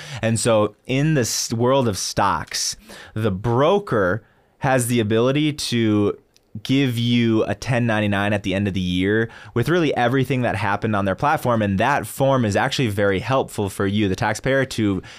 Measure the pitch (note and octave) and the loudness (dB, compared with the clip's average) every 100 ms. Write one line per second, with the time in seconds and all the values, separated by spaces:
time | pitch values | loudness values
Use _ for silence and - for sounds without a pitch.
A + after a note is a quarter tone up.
0 | - B2 A2+ A2+ A#2+ A2 G#2 - - C3 | -14 -4 -2 0 2 4 2 -2 -4 0
1 | D3+ D3+ A#2 - - A2+ B2 C#3 A#2+ F#2+ | 2 2 0 -2 -4 -2 2 2 0 -2
2 | - - G2+ E2 D2+ - - - - - | -4 0 0 0 -4 -6 -6 -6 -14 -20
3 | - A2 A2 F#2 A2+ A#2 D3 G3+ G3+ A#2+ | -12 -4 -2 -2 0 2 4 2 0 0
4 | F#2 G2+ - _ _ _ C#3+ C3 A#2 A#2+ | 2 0 -6 _ _ _ 0 0 2 0
5 | G#2+ A2 B2 C#3+ D3+ D3 - A#2+ A2+ G#2 | 2 2 2 2 0 -2 -2 0 2 2
6 | G2+ - _ _ _ A2 - C3+ C#3 A#2 | 2 -2 _ _ _ -12 -2 0 2 0
7 | A#2 A#2+ A#2 A2 - G2 - B2 A#2+ G#2+ | 0 2 4 2 0 -2 -2 0 0 0
8 | G#2 G2+ G2+ G#2 G2+ F#2+ G2+ F#2 F2+ F2+ | 0 0 0 -2 -2 -2 -2 -2 -2 0
9 | F#2+ G#2+ A2+ - - A#2 A#2 F3+ D#3 - | 2 2 0 -6 -6 -2 0 2 2 2
10 | A#2+ C3+ B2+ C3 A#2+ G2 G#2 G2+ A#2 G#2 | 0 2 0 0 -2 -2 -2 -2 -2 0
11 | G2 F#2 C#3+ D#3 C3 A#2 G#2 G2 A#2 C#3+ | 0 0 0 0 0 0 2 0 0 0
12 | G2+ - C3+ C3 A2+ G2+ B2 - B2 G2+ | -4 -2 2 2 2 2 0 0 -2 0
13 | G2+ F#2+ G#2 C3+ G#2+ - G2+ - G2 G#2 | 0 0 0 -2 -2 -4 -4 -2 0 2
14 | G2+ F#2 G#2+ G#2+ C#3 C3+ C3 - G#2+ F#2+ | 0 0 -2 -2 0 0 0 0 0 0
15 | - | -4